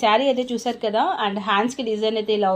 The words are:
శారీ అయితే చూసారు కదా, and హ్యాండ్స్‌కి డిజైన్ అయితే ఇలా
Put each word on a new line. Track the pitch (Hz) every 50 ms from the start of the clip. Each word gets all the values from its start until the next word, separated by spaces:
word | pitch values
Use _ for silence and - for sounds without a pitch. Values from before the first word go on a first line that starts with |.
శారీ | 247 214 208 233 269 277
అయితే | 254 247 254 254
చూసారు | 240 226 - 247 226 226 -
కదా, | 214 208 220 285 359 359 262 220
and | 202 196 214 190 220
హ్యాండ్స్‌కి | 202 202 220 247 247 - 254 220
డిజైన్ | 214 208 220 220 226 220
అయితే | 208 214 214 208
ఇలా | 208 190 190